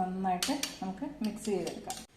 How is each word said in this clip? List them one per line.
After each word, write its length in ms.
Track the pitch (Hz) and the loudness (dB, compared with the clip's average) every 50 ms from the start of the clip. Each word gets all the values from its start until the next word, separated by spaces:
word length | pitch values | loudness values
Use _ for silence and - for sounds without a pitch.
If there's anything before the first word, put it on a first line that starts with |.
നന്നായിട്ട് 520 | 185 185 185 190 190 190 180 175 - - 285 294 - - - - | 2 2 2 2 4 4 4 4 4 2 2 2 0 -4 -4 -4
നമുക്ക് 260 | 202 190 190 - 285 302 - - 220 | -4 -4 -4 -4 -4 -6 -2 -2 -2
മിക്സ് 240 | 214 - - - 214 202 | -2 -2 -2 0 2 2
ചെയ്തെടുക്കാം. 420 | 180 165 - - - - - - - - - - | 2 2 0 -4 -4 -6 -6 -6 -6 -10 -12 -18